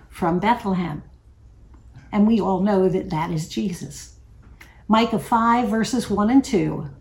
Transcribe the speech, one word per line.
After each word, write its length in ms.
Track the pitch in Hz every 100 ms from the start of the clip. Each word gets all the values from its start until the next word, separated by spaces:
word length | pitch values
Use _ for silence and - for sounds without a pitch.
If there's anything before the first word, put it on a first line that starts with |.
| -
from 300 | - 175 175
Bethlehem, 640 | 202 226 202 185 165 151 - - - - - - - - - - -
and 140 | 208 208
we 140 | 226
all 200 | 185 185
know 280 | 202 196 185
that 220 | 160 -
that 200 | 156 170
is 180 | 165 165
Jesus. 680 | - 214 170 143 - - - - - - - - - -
Micah 320 | 226 233 208
five, 500 | - 233 233 240 226
verses 400 | 220 214 247 -
one 220 | 202 208
and 140 | 269
two 460 | 262 202 156 151 143 -